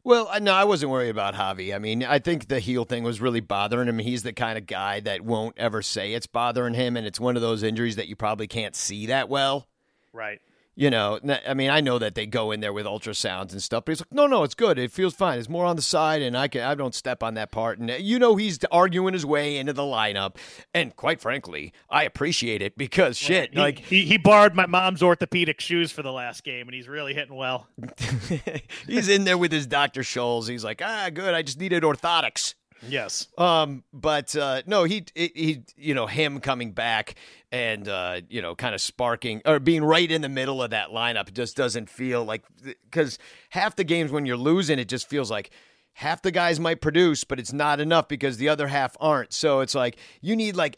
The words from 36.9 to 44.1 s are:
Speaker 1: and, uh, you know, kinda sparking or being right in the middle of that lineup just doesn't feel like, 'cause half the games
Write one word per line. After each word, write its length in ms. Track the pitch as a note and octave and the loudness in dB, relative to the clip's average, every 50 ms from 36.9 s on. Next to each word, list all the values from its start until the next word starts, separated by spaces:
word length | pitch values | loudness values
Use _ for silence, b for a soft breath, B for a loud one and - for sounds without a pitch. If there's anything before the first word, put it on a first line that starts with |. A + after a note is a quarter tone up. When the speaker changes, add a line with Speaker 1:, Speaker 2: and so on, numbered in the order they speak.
| A2+ G#2+ G#2+ - - B B B B B B B | 0 0 -2 -4 -10 B B B B B B B
Speaker 1:
and, 360 | - B2 A#2+ A2+ A2 G#2 G2+ | -4 -2 -2 -2 -4 -4 -4
uh, 340 | G#2 G2 F#2 F2+ F2+ F2+ F2+ F2+ - | -6 -4 -4 -4 -4 -6 -8 -8 -8
you 120 | - A#2 | -8 -6
know, 120 | F2+ E2+ F2 | -6 -6 -6
kinda 240 | - C3 B2 G#2 | -4 -4 -4 -4
sparking 640 | F2+ - - - - B2 A#2+ A#2 A2+ - A#2+ A2 A2 - | -4 -4 -6 -4 -2 -2 -2 -2 -2 -4 -6 -6 -2 2
or 140 | D3+ D#3 C#3+ | 2 2 4
being 240 | C3 D#3+ E3 D#3+ D3+ | 4 2 2 4 4
right 280 | D3+ D#3+ E3+ F3 D#3+ | 4 4 4 4 2
in 100 | E3 E3 | 0 -2
the 80 | D3+ C#3 | -2 -4
middle 320 | C#3 C3 C3 C3+ C3+ C3 | -4 -4 -4 -2 -2 -4
of 100 | B2 A2+ | -4 -2
that 180 | A2 G#2+ G2 D2 | -2 -4 -4 -4
lineup 440 | G#2+ A2+ A#2 A#2+ A#2 G#2 F#2+ - F#2+ | -4 -4 -2 -2 -2 -4 -6 -6 -6
just 220 | A#2+ A#2+ A2+ - | -6 -6 -4 -2
doesn't 340 | - C3 B2 G2+ A#2 G#2+ - | -2 -2 0 -2 -4 -8 -10
feel 360 | - - C3 B2+ B2 A#2+ A#2 | -10 -8 -4 -2 -2 -2 -2
like, 180 | G#2+ A2 A2 - _ _ _ B2+ C3+ - _ _ G#2+ | -4 -6 -8 -10 _ _ _ -18 -18 -18 _ _ -4
'cause 260 | - E3 D3+ C3 - - B B B B B B | 0 0 0 0 -2 -10 B B B B B B
half 280 | B F#3+ G3 G#3+ - | B -2 -2 0 0
the 80 | - F#3 | -2 0
games 260 | D3+ E3+ E3+ D#3+ C#3+ | 0 2 0 0 0